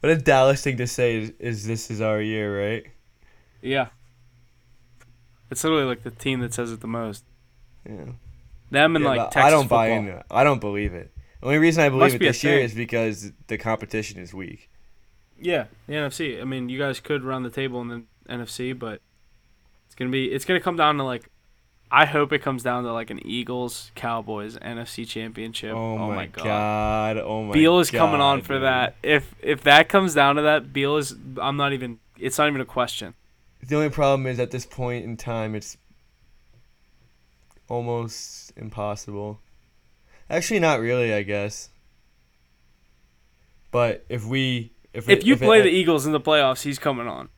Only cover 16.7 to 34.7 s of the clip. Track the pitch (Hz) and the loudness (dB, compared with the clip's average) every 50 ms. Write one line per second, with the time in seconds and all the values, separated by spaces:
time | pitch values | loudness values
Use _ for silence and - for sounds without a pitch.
16.7 | 127 131 143 139 131 - - - 151 143 127 131 135 131 127 120 113 - 135 135 | -4 -4 -2 -4 -4 -6 -4 -4 -4 -4 -2 -4 -6 -4 -6 -6 -6 -6 -6 -4
17.7 | 123 123 120 120 120 120 113 _ _ _ _ - - 120 120 107 - - 127 127 | -4 -6 -8 -8 -10 -12 -14 _ _ _ _ -12 -10 -10 -10 -10 -8 -8 -6 -6
18.7 | 131 123 117 113 107 - _ _ _ _ _ _ _ _ _ _ _ _ _ _ | -6 -8 -10 -10 -10 -12 _ _ _ _ _ _ _ _ _ _ _ _ _ _
19.7 | _ _ _ _ - _ 127 127 127 135 131 - - - - - 185 180 175 185 | _ _ _ _ -10 _ -4 -2 0 0 0 0 -2 -4 -2 0 0 0 0 -2
20.7 | 175 165 156 151 151 147 139 131 123 117 - _ _ _ _ _ _ _ _ _ | 0 4 4 4 4 2 0 -4 -4 -6 -10 _ _ _ _ _ _ _ _ _
21.7 | _ _ _ _ 131 135 156 147 147 151 147 139 151 143 - 147 135 123 117 127 | _ _ _ _ 6 6 6 8 6 0 2 2 0 -2 -2 -2 -4 -2 -2 -2
22.7 | 123 123 123 120 117 117 113 110 - 85 - - 98 123 120 120 127 123 123 120 | -2 -2 -4 -4 -6 -6 -6 -8 -10 -12 -10 -8 -6 -6 -6 -6 -6 -6 -6 -6
23.7 | 117 - - - - - - 120 117 117 107 104 110 104 104 110 113 - - - | -8 -12 -14 -16 -16 -8 -6 -4 -4 -4 -6 -6 -8 -8 -8 -10 -12 -12 -12 -10
24.7 | 120 117 117 - - - 120 113 - 117 110 110 110 117 110 113 113 - - 107 | -10 -10 -10 -12 -10 -12 -10 -10 -8 -10 -10 -10 -10 -10 -12 -10 -10 -10 -8 -6
25.7 | 110 113 113 113 110 110 110 107 101 95 82 - - - 82 107 104 104 104 107 | -6 -4 -4 -4 -4 -4 -4 -4 -4 -4 -6 -8 -10 -8 -4 -2 -2 0 0 0
26.7 | 107 107 107 107 107 110 107 110 110 110 - - 107 110 110 104 101 151 156 160 | 0 0 0 0 0 0 0 0 -2 -2 -4 -4 -4 -6 -4 0 4 4 6 6
27.7 | 175 180 170 - - 175 165 156 151 143 139 139 139 139 - - 139 135 131 135 | 6 6 4 2 2 2 2 4 4 4 4 4 2 2 -2 -4 -4 0 0 2
28.7 | 127 127 123 - - - - - 151 147 - - - - - 110 147 135 - 147 | 2 2 0 -2 -4 -6 0 2 2 2 2 0 -16 -10 -2 -2 -2 0 4 6
29.7 | 143 151 165 - - 196 190 180 151 147 139 139 139 147 151 151 151 151 123 135 | 8 8 8 6 4 4 4 4 4 4 4 4 4 4 4 4 2 2 0 -2
30.7 | 135 139 139 139 147 156 143 139 - - - 131 131 - - 135 143 143 143 139 | -4 -2 0 0 0 0 -2 -4 -8 -12 -16 -14 -10 -6 -4 -4 -2 0 0 0
31.7 | 139 131 127 123 117 113 _ _ _ - - 131 127 - 151 151 147 135 127 - | -2 -4 -6 -10 -10 -12 _ _ _ -8 -6 -6 0 2 2 2 2 0 -4 -4
32.7 | - 127 123 117 - - 110 87 87 _ _ _ _ _ _ _ _ _ - 127 | -2 -2 -2 -2 -4 -10 -12 -12 -16 _ _ _ _ _ _ _ _ _ -8 -2
33.7 | 147 151 151 151 135 - 147 139 139 135 131 131 127 120 123 123 - 127 - - | 0 0 0 0 0 2 2 2 2 2 0 -4 -2 -2 -4 -4 -4 -10 -10 -10